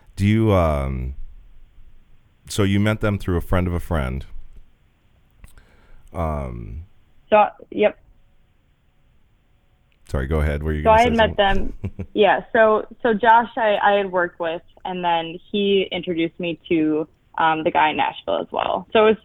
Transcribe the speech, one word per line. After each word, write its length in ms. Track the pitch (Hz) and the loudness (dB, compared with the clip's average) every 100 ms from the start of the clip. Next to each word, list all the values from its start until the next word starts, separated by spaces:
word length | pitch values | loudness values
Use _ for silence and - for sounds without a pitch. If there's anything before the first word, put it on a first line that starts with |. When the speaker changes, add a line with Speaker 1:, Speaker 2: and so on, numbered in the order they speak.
| - - | -16 -2
Speaker 1:
Do 100 | 101 | 2
you, 260 | 110 110 | 4 4
um, 640 | 95 80 73 67 65 64 - - - - - - - - - - - _ _ - | 4 2 0 -2 -4 -6 -8 -12 -14 -20 -20 -20 -20 -20 -20 -20 -20 _ _ -8
so 160 | - | -2
you 160 | 98 101 | 2 2
met 220 | 104 107 | 2 0
them 160 | 107 101 | -2 -2
through 200 | - 87 | -2 -4
a 40 | |
friend 260 | - 90 90 | 0 0 0
of 60 | |
a 60 | 87 | -2
friend. 460 | - 80 65 67 - - - - - _ _ _ _ _ _ _ - - - _ - - - | -2 -2 -2 -6 -10 -12 -14 -16 -20 _ _ _ _ _ _ _ -20 -20 -20 _ -20 -20 -14
Um, 720 | 87 80 73 65 58 53 64 87 - _ _ - | -6 -4 -4 -6 -10 -12 -14 -16 -20 _ _ 2
Speaker 2:
So, 160 | 214 208 - - | 2 2 -2 -10
yep. 300 | - 202 - - _ _ _ _ _ _ _ _ _ _ _ _ _ _ _ _ _ _ _ - | -2 -2 -2 -16 _ _ _ _ _ _ _ _ _ _ _ _ _ _ _ _ _ _ _ -8
Speaker 1:
Sorry, 180 | 69 67 | -6 -2
go 120 | 78 | 0
ahead. 220 | 76 73 | 0 -2
Were 100 | 76 | -2
you 80 | 76 | 0
Speaker 2:
So 40 | 76 | 4
Speaker 1:
gonna 60 | 220 | 4
Speaker 2:
I 80 | 240 | 4
Speaker 1:
say 40 | |
Speaker 2:
had 80 | 226 | 2
met 180 | 214 208 | 0 2
Speaker 1:
something? 360 | 196 196 - - | 2 2 0 -4
Speaker 2:
them. 220 | 190 - 185 | -10 -10 -8
Speaker 1:
<laughs> 40 | |
Speaker 2:
Yeah. 280 | 208 196 143 - | 0 2 2 0
So, 360 | 233 220 214 - - | 2 4 2 -2 -4
so 100 | 240 | -2
Josh, 380 | 208 233 226 233 - | 2 4 4 2 -2
I, 220 | 220 202 | 0 2
I 100 | 208 | 2
had 180 | 202 196 | 2 0
worked 280 | 180 175 - | -2 -2 -4
with, 240 | 170 175 - _ | -6 -6 -10 _
and 220 | - 185 175 | -10 -4 -2
then 340 | 170 165 175 - | -2 -4 -12 -6
he 360 | 208 202 196 185 | -2 2 2 0
introduced 460 | 180 175 165 165 - | -4 -4 -2 -4 -4
me 200 | 175 160 - | -8 -6 -2
to, 400 | 165 156 151 160 _ _ - | 0 0 -2 -4 _ _ -2
um, 260 | 160 160 | 0 0
the 60 | 160 | 0
guy 200 | 156 156 | 2 0
in 60 | - | 0
Nashville 440 | - - - 82 | -2 -4 -4 -4
as 60 | - | -4
well. 360 | - - - 185 | -4 -4 -4 0
So 140 | 226 214 | 2 4
it 40 | |
was 60 | 214 | 2